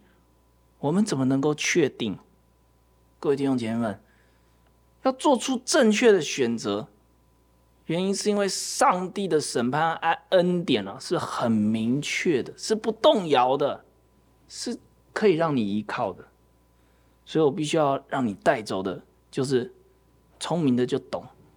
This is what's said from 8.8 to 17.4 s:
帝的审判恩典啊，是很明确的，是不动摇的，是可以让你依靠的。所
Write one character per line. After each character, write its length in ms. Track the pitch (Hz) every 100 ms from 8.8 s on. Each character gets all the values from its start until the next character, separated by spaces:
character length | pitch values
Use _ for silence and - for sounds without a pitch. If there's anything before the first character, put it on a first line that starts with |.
| 262 180 185
帝 160 | - 190
的 140 | 156
审 280 | 139 131 120
判 300 | 147 160 160 165 - _
恩 340 | 190 180 180
典 240 | 170 117 98
啊， 80 | 113
是 160 | - 165
很 340 | - - 120
明 500 | 110 104 110 113 135
确 400 | 143 - 190 131
的， 120 | - -
是 200 | - 220
不 160 | 233
动 360 | 220 311 269 170
摇 300 | 131 127 139
的， 260 | 139 98 - _ _ _ _ _ _
是 300 | - - - - _ _
可 160 | - 214
以 60 |
让 240 | 160 165 139
你 180 | 104 104
依 80 |
靠 300 | 104 - 107
的。 100 | 90 - _ _ _ _ _ _ _ _ _ -
所 160 | -